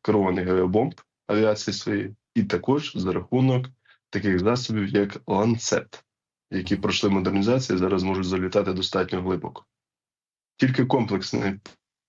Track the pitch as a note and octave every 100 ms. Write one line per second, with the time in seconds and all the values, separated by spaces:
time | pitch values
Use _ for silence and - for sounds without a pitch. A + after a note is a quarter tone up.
0 | - G#2 G2 F2+ F2+ F#2 F2+ G#2 D3 -
1 | - _ - G#2+ A2 G#2 - G2 - G2+
2 | G#2 - _ A#2 G2 F2 - C#3+ D3+ -
3 | F#2 F2+ F2+ B2 C3 B2+ B2+ - _ _
4 | _ G2+ G2+ F2+ G2 B2 A#2+ A2 G2 G2+
5 | G2+ - - G2 A2+ A2+ - - - -
6 | _ _ _ _ - F#2 F#2 G2 G2+ F#2
7 | G#2+ F#2+ F#2 G2 G#2 C3 - F#2 F#2 F#2+
8 | F#2+ F#2+ F#2 F#2 F#2 G#2 G2 F#2 F2+ F#2+
9 | F2+ F#2 F#2 F2+ - - - _ _ _
10 | _ _ _ _ _ - C3 B2+ B2+ C3+
11 | G#2 G2 - - G2 G2 - - _ _